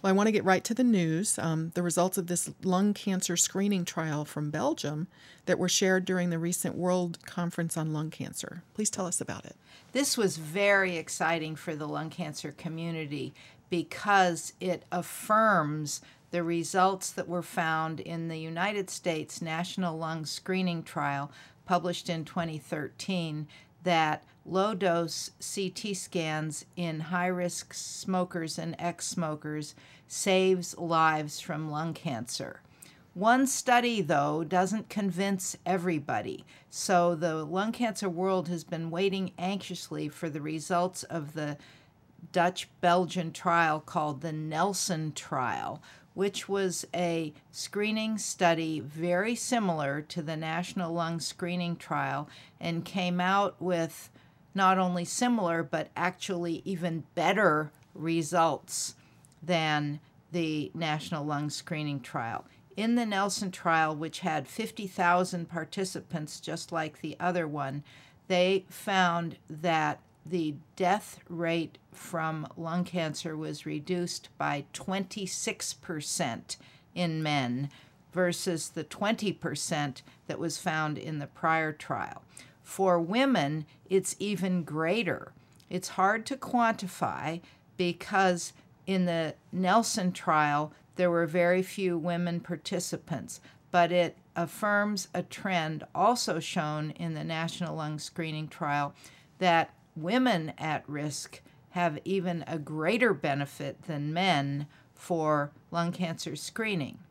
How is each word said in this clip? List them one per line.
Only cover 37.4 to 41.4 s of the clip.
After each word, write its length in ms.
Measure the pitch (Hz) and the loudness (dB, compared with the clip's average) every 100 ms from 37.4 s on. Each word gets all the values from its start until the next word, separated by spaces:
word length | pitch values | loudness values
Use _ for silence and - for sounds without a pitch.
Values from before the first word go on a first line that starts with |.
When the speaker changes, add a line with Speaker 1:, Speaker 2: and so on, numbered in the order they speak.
Speaker 2:
lung 300 | 151 180 214 | -2 -2 -2
cancer 340 | 233 233 - 196 | 0 -2 0 -4
world 400 | 165 190 185 165 | 0 2 2 0
has 160 | 175 | -6
been 260 | - 160 165 | -4 -6 -4
waiting 420 | 165 196 190 185 - | 0 2 2 -2 -2
anxiously 720 | 180 196 - 180 - 151 151 | -4 -2 -6 -10 -8 -6 -6
for 220 | - 165 | -6 -6
the 120 | 151 | -4
results 640 | 147 160 147 175 180 - | -6 -6 0 2 2 -2
of 300 | - 165 147 | -6 -6 -6
the 240 | 156 | -6